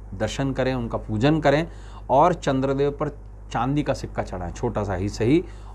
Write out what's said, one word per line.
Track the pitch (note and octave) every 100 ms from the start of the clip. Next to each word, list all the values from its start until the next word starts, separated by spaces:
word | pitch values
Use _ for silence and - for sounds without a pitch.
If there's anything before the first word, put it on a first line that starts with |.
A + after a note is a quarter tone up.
| -
दर्शन | - G#2+ - C#3
करें, | B2+ B2+
उनका | C3 A#2 G#2+
पूजन | - G#2+ C3+ D#3
करें | C#3+ D3 E3+ - - - -
और | C3+ E3
चंद्रदेव | E3+ - C3 C3+ C3+ C#3+
पर | C#3 D3 - - - -
चांदी | B2 B2 D3
का | C#3
सिक्का | B2+ - -
चढ़ाएं, | G#2+ F#2 F2
छोटा | - A#2+ G#2+
सा | G2+
ही | F#2 G2+
सही, | - A2+ D#3+ F#3 - -